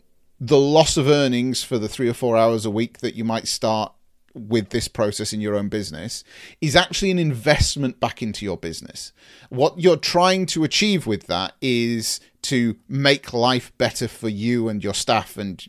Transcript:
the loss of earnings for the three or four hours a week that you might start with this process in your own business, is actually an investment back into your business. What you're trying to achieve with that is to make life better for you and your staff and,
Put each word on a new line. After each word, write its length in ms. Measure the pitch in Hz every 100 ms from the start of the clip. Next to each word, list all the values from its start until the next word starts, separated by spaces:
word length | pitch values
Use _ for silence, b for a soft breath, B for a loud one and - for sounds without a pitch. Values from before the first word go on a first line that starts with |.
| _ _ _ -
the 200 | 123 147
loss 380 | 139 156 156 -
of 120 | 139
earnings 560 | 147 135 123 127 120
for 140 | - 123
the 100 | 107
three 200 | - 120
or 60 |
four 220 | 117 123 113
hours 280 | 113 113
a 60 | 107
week 280 | 104 117 -
that 160 | 120
you 100 | -
might 240 | 113 113 -
start 440 | - 117 110 104 - _ _ _
with 360 | - 107 113 101
this 180 | 117 -
process 460 | - 107 107 110
in 80 | 107
your 160 | 104 104
own 120 | 101
business, 540 | 107 98 76 107 - B B B B
is 160 | 156 143
actually 340 | 185 - 196
an 80 | 180
investment 800 | 160 123 123 147 - 143 131 -
back 240 | 117 -
into 220 | 113 101
your 120 | 104 87
business. 560 | 85 80 - - - b b b b
What 320 | 135 156 180
you're 160 | 175 165
trying 500 | - 175 185 190 180
to 160 | 165
achieve 440 | 156 - 208 190 113
with 200 | 101 -
that 280 | 87 92 -
is 600 | 135 120 117 117 107 - b _
to 340 | - 131 117 101 -
make 440 | 131 139 143 -
life 380 | 120 120 123 - -
better 300 | 120 - 117
for 200 | - 113
you 400 | 104 113 120 113
and 140 | 107
your 120 | 101
staff 420 | - - 113 101 -
and, 300 | 101 85